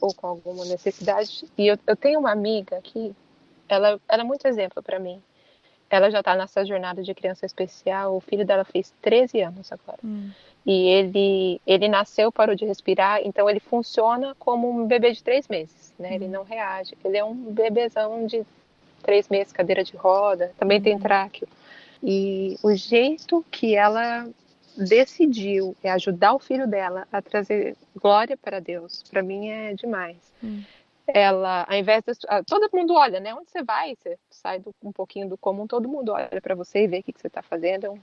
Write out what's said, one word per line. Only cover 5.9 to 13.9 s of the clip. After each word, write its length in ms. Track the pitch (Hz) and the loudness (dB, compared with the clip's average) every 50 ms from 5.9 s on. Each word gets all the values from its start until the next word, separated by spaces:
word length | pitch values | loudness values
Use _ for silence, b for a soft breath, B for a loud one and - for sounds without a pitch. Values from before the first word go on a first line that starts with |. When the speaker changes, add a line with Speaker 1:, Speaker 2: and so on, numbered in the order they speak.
| 202 190 196 208 | 2 4 4 4
Speaker 1:
já 120 | 208 202 | 4 2
tá 120 | - 190 180 | 0 0 0
nessa 260 | 190 190 - - 202 196 | 0 -2 -2 -2 -4 -2
jornada 360 | 196 196 185 185 180 180 190 | -2 -2 -4 -4 -6 -8 -8
de 120 | 185 190 190 | -8 -10 -8
criança 320 | - - 185 190 - - | -6 -6 -6 -6 -6 -10
especial, 680 | 190 - - 185 180 - - - 190 190 196 196 190 190 | -10 -6 -6 -6 -6 -6 -8 -6 -4 -4 -2 -2 -2 -4
o 40 | 185 | -4
filho 240 | - - 208 202 208 | -4 -4 -4 -2 0
dela 200 | 190 196 190 190 | 2 2 2 0
fez 280 | - - 180 190 - _ _ | -2 -2 -4 -4 -6 _ _
treze 400 | - - 220 240 254 247 - 220 | 0 4 4 4 4 4 2 -2
anos 320 | 185 170 180 190 185 - | -2 -2 -4 -12 -16 -16
agora. 260 | 190 - _ - - - - | -18 -16 _ -16 -16 -12 -12
Speaker 2:
Hum. 260 | 220 208 208 202 202 196 B B B B B - | -10 -10 -10 -10 -14 -16 B B B B B 0
Speaker 1:
E 220 | 196 196 185 185 180 | 2 2 4 6 6
ele, 720 | 185 196 196 180 196 202 196 196 196 190 190 185 175 - - | 6 6 4 2 2 0 2 2 2 2 0 -2 -2 -2 2
ele 220 | - 190 185 202 214 | 2 2 4 4 4
nasceu, 420 | 208 196 208 - - - 214 233 | 2 2 0 0 0 0 0 2
parou 220 | - - 214 220 202 | 2 2 2 2 2
de 100 | 185 214 | -2 -2
respirar, 540 | 214 196 - - - 190 196 190 202 208 208 - | -6 -6 -4 -2 -2 2 2 2 2 2 0 -2
então 240 | 202 - - 202 208 | -2 0 2 2 2
ele 120 | 208 208 | 2 0
funciona 720 | - - 240 240 226 - | -2 -4 -4 -4 -4 -2